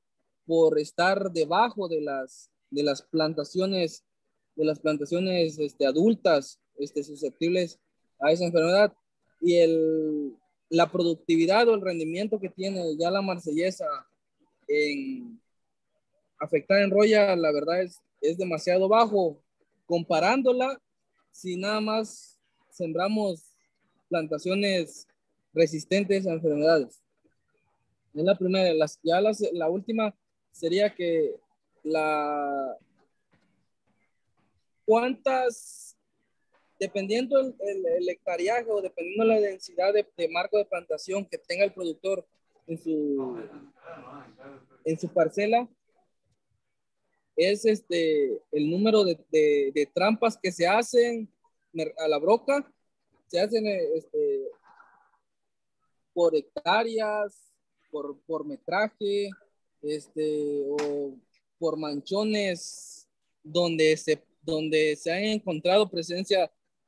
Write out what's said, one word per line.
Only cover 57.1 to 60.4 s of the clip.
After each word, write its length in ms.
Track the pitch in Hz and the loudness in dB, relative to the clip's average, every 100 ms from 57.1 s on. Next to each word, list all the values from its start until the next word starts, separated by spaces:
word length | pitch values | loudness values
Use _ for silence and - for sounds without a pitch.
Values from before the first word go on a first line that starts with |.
| 214 208 - _ _ _ _ _ | -4 -6 -8 _ _ _ _ _
por, 280 | 151 143 139 - | -10 -10 -12 -10
por 180 | 160 | -8
metraje, 840 | 147 135 - 180 214 - 202 202 202 190 _ _ _ _ | -8 -12 -4 -2 -2 -4 -4 -2 -4 -10 _ _ _ _
este, 840 | 147 151 - 151 151 151 | -8 -8 -8 -6 -2 -2